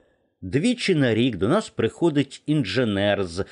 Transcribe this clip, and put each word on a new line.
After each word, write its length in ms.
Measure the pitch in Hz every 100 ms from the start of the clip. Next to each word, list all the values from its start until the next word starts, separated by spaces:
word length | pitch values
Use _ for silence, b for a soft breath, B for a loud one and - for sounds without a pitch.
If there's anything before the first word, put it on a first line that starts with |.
| _ _ _ _
двічі 540 | 92 120 220 240 -
на 200 | 165 131
рік 220 | 110 127 101
до 120 | 95
нас 220 | 196 220
приходить 720 | - 110 - 170 147 135 - -
інженер 800 | 151 104 107 117 98 104 101
з 200 | 92 85 95